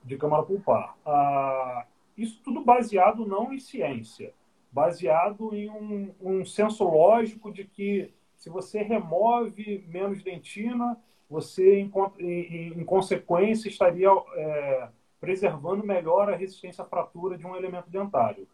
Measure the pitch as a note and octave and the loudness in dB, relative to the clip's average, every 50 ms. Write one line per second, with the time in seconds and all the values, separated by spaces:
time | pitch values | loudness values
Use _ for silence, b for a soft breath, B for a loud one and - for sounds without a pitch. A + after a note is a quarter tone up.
0 | - B2 C#3 C#3 D3+ D3+ D3+ D#3 D3+ F#3+ G3 G3+ - - A#2+ G#2 F#2+ - - - | -14 -12 -6 -4 -2 0 2 0 0 0 -4 -2 0 2 2 2 0 -4 -12 -12
1 | _ D#3 D3 C#3+ C#3+ C#3+ C#3 C#3 C3+ C3+ C3+ C3 C3 B2+ B2 A#2+ B2 - _ _ | _ 0 2 2 4 2 2 0 0 0 -2 -2 -4 -6 -8 -10 -10 -12 _ _
2 | _ _ _ - A3+ A3+ - _ _ C#4 A#3 - - A#3+ A#3+ B3 A#3 G#3+ G3+ F#3 | _ _ _ -8 -8 -8 -8 _ _ -8 -6 0 4 4 4 4 4 2 2 4
3 | F3+ G3+ A3 A3+ A3+ G3+ G3 G3+ A#3 C4 C4+ C4 - - - A#3+ E3+ C#3+ C3 A2+ | 4 4 4 2 -4 -4 -4 -4 -4 -4 -8 -12 -14 -12 -8 -6 -4 -4 -4 -8
4 | A2+ - - - G2+ - - _ _ _ _ _ _ _ A#2+ C3+ D3+ F3 E3+ - | -12 -14 -16 -18 -18 -18 -18 _ _ _ _ _ _ _ -2 0 0 0 0 -2
5 | F3 E3 D#3 E3 F3 G#3 G#3 G3+ A3 A3 G#3 G#3 G#3 G#3 G#3+ G#3+ G#3+ G#3+ G#3 G3+ | 0 2 2 2 2 0 -2 -6 -6 -6 -6 -6 -8 -8 -10 -12 -10 -8 -8 -8
6 | G3 F#3+ - _ F#3+ F#3 F#3+ F#3+ F3+ - - - G#3 G#3+ G#3+ - G3+ F3+ D#3+ D#3 | -8 -10 -12 _ -6 -4 -2 -2 -4 -4 0 0 0 0 0 0 2 4 8 8
7 | E3 G3 A3 A#3 A3+ A3 - - - G#3 G#3 G3 G3 - _ - G3+ G3+ G3+ G3 | 8 10 8 6 4 0 -6 -10 -16 -16 -14 -14 -16 -16 _ -6 -4 -2 -2 -2
8 | - - - _ _ _ _ _ - E3 E3 F#3+ F#3 - - G#3 G#3 G#3 A#3 G#3 | -2 -6 -12 _ _ _ _ _ -18 -12 -10 -10 -10 -8 -6 -6 -2 0 -2 -2
9 | F3+ D#3+ D#3+ F3+ G#3 A#3 A#3+ A#3+ A#3 G3+ - G3+ G#3+ G#3 G3+ F#3+ E3+ E3 E3 F3+ | 0 0 0 2 4 4 4 2 0 -4 -6 -10 -8 -8 -8 -8 -8 -10 -6 -4
10 | G3 G3+ G3+ G3 - F#3 F3 E3 - - - G3+ G#3+ A#3+ B3 A#3+ A#3+ A#3+ A#3 - | -4 -4 -4 -6 -8 -10 -10 -10 -14 -14 -12 -8 -6 -4 -2 -2 -2 -2 -4 -6
11 | _ _ _ _ _ _ D3 D#3 D3+ - - F#3+ F#3 F#3+ G3+ G3+ G3+ G3+ - G3 | _ _ _ _ _ _ -8 -8 -8 -6 -2 6 6 8 8 6 2 0 0 0
12 | G3 G3 - - F3+ F3 F3 F3 E3+ E3 E3+ E3+ E3 E3+ E3 E3+ E3 - F3+ F#3+ | -2 -2 -2 -6 -6 -6 -4 -6 -6 -8 -10 -10 -10 -10 -10 -10 -2 0 2 2
13 | F#3+ - F#3+ - - - F3 F3 G3 A3 A3 A3 - G3+ - - F#3+ F3+ E3+ F3+ | 2 0 -2 -4 -2 0 2 2 2 2 2 -2 -4 -8 -2 2 2 2 4 4
14 | F#3+ G3 F#3+ F3+ - - F3 E3+ D#3 D#3 D3+ D3 C#3+ C#3 C3+ B2+ A#2+ A2+ - _ | 6 6 6 6 4 -2 -8 -6 -6 -4 -4 -4 -2 -2 -2 -2 -2 -8 -14 _
15 | _ _ _ _ - F3 F#3+ F#3 G#3 F3 D#3 C#3+ C#3 E3+ F#3+ G3+ G#3+ G3+ G3 F3+ | _ _ _ _ -6 -6 -2 0 0 -2 -2 -2 -4 -4 -4 -4 -2 -2 -2 -2
16 | D#3+ D#3+ E3+ G3 G3+ G#3 F#3 E3+ F#3+ F#3+ - - - F3+ E3+ - - - - F3+ | 2 2 4 4 4 2 0 -2 -6 -8 -10 -14 -18 -16 -14 -14 -14 -6 -4 -4
17 | E3 - - E3+ F3 F#3+ F3+ E3+ D#3+ F3+ F#3 F3+ F#3 F#3 F3+ F3+ F3 E3+ F3 F#3+ | -4 -6 -8 -8 -6 -6 -6 -8 -10 -12 -10 -8 -8 -8 -8 -10 -12 -8 -6 -6
18 | G3+ G3+ G3 B2+ A#2 G#2+ G#2 - - - | -4 -2 2 2 2 2 0 -6 -14 -20